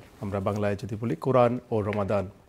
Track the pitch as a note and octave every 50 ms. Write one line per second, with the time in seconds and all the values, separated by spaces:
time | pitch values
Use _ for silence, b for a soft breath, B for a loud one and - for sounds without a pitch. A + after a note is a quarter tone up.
0 | - - - - A2+ G2+ G2 G2+ F#2+ G#2 G2+ G#2+ G#2 G2+ G2+ G2 - G2 A#2 G#2
1 | A#2+ A#2 D#3+ - - C3+ B2+ B2+ A#2+ A#2+ B2 B2 - - A#2+ A2 G2 G#2+ G#2 G#2
2 | G2+ F#2+ G#2+ G2+ F#2 F#2+ - - -